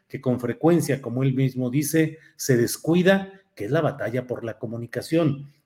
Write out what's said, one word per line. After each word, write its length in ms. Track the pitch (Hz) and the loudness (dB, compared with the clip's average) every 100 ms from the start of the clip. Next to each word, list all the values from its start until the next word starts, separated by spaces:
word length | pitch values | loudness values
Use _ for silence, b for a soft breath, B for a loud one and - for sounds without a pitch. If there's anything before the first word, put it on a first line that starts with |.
| _ | _
que 120 | 117 | -4
con 200 | 131 123 | -2 0
frecuencia, 600 | 117 117 160 170 143 127 | -2 2 4 4 2 -2
como 220 | - 123 | -4 -2
él 100 | 135 | 0
mismo 380 | 123 131 127 127 | 2 0 -2 -2
dice, 480 | 139 147 160 156 B B - | -2 0 2 0 B B -4
se 200 | - 120 | 2 2
descuida, 760 | 107 - 156 175 180 196 190 B _ | 2 -2 0 4 4 2 0 B _
que 120 | - 104 | -10 -4
es 40 | |
la 100 | 160 | 0
batalla 460 | 143 - 107 123 123 | 0 -2 -4 -4 -6
por 180 | 113 | -8
la 140 | 113 - | -8 -8
comunicación, 920 | 110 117 117 120 - 160 165 143 - _ | -10 -8 -8 -10 -2 0 2 -2 -8 _